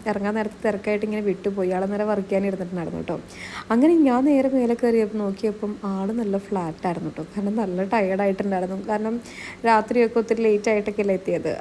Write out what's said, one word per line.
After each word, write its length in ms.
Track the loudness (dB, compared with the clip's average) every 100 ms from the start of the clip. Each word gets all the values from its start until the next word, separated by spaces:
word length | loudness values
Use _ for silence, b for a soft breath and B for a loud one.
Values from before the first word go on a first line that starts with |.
| -4
ഇറങ്ങാൻ 280 | -2 -2 -2
നേരത്ത് 320 | -4 -2 -4
തിരക്കായിട്ട് 380 | -2 -2 -2 -2
ഇങ്ങനെ 160 | -2
വിട്ടുപോയി, 480 | -2 -2 -2 -2 0
ആൾ 160 | 0 -2
നേരെ 180 | -2
വർക്ക് 260 | 0 -2 0
ചെയ്യാൻ 180 | 0 0
ഇരുന്നിട്ടുണ്ടായിരുന്നു 520 | -2 -6 -6 -6 -6
കേട്ടോ. 200 | -6 -8 -8 B B B 0
അങ്ങനെ 240 | 4 6 6
ഞാൻ 300 | 6 6 4
നേരെ 240 | 4 4
മേലെ 280 | 2 2 2
കയറിയപ്പോൾ 340 | 2 2 2 0
നോക്കിയപ്പം 580 | -4 -2 -4 -2 -6 -6
ആൾ 240 | -4 -4 -2
നല്ല 260 | -2 -2 -2
ഫ്ലാറ്റ് 480 | -2 -4 -4 -4 -4
ആയിരുന്നു 240 | -4 -6
കേട്ടോ, 140 | -8 -8 -4
കാരണം 180 | -2 0
നല്ല 280 | -2 -2
ടയേർഡായിട്ടുണ്ടായിരുന്നു, 1040 | 0 2 2 2 2 0 0 0 -2 -4 -4
കാരണം 320 | -2 -2 -4 B B B B 4
രാത്രിയൊക്കെ 540 | 4 4 2 4 2
ഒത്തിരി 220 | 0 2
ലേറ്റ് 280 | 4 4 2
ആയിട്ടൊക്കെയല്ലേ 460 | 0 0 -2 0 0
എത്തിയത്. 420 | 0 -2 -2 -2